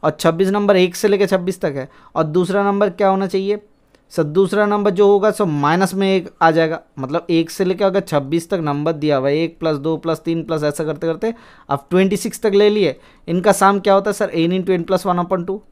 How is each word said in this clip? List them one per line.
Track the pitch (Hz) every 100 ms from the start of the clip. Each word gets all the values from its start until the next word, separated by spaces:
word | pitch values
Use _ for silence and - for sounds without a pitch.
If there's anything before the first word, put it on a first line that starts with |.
और | 165 151
छब्बीस | 165 165 190
नंबर | 202 202 190
एक | 180 180
से | 214
लेकर | 196 190
छब्बीस | 190 180 180
तक | 175 139
है | 131 _ -
और | -
दूसरा | 156 160 175 190
नंबर | 202 202 202
क्या | 175 202
होना | 190 190
चाहिए | 190 196 208 _ _ _ _ _
सर? | -
दूसरा | 151 160 190 208 208
नंबर | 208 202
जो | 185 202
होगा | 202 208
सो | 208 196
माइनस | 147 143 170 190
में | 190 196 190
एक | 175 _
आ | 165
जाएगा, | 160 160 160 _ -
मतलब | 131 160 170
एक | 165 165
से | -
लेकर | 180 185
अगर | 196 190
छब्बीस | 196 151 135 165 165
तक | 190
नंबर | 151 143 151
दिया | 160 151 139
हुआ | 135
है, | 147
एक | 165 165
प्लस | 160 151
दो | 147 160
प्लस | 165 160
तीन | - 165
प्लस | 156 156
ऐसा | 147 147
करते | 156 151 165
करते | 165 226 226 - - _
अब | 139 -
ट्वेंटी | 180 190 196
सिक्स | 226 -
तक | 220
ले | 202 208
लिए। | 214 180 - - _ -
इनका | 175 196
सम | 190 196 202
क्या | 202
होता | 196 202
है |
सर? | 202 208 165
n | 165
into | 185 180 180
n |
plus | 170 185 196
one | 180
upon | 175 190
two | 175 196 -